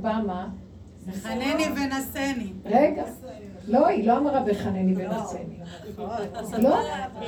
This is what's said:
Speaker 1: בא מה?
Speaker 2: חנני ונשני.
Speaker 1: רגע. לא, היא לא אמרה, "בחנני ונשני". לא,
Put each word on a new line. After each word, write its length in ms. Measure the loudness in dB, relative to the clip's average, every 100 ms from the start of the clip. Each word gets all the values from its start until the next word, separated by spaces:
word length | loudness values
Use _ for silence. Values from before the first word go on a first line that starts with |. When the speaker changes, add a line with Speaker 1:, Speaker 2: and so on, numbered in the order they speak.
Speaker 1:
בא 180 | -2 0 -2
מה? 220 | -4 -6 -10 -14 -18 -20 -16 -10
Speaker 2:
חנני 520 | -8 -6 -2 0 2 2 0
ונשני. 760 | 0 -2 -4 -4 -2 -2 -6 -8 2
Speaker 1:
רגע. 380 | 6 6 4 -6 -10 -14 -16 -16 -12 0
לא, 200 | 6 6
היא 200 | 6 4
לא 100 | 4
אמרה, 220 | 4 2
"בחנני 540 | 2 0 0 2 2 2
ונשני". 580 | 0 -4 -4 -8 -10 -12 -12 -14 -12 -10 -6 -6 -6 -8 -4 4
לא, 200 | 6 6 2 -2 -6 -8